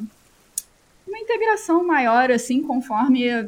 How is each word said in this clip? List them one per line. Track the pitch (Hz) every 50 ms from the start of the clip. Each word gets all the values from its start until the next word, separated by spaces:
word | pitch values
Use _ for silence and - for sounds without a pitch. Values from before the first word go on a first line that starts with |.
| 214 208 _ _ _ _ _ _ _ _ _ - - _ _ _ _ _ _ _ _
uma | 370 403 453
integração | 440 466 466 403 440 440 415 440 - - 330 349 349
maior, | 349 311 285 247 226 226 247 262 254
assim, | 240 233 - - 247 277 -
conforme | - - 254 - - 214 214 254 277 262 247 247 240 240 226 214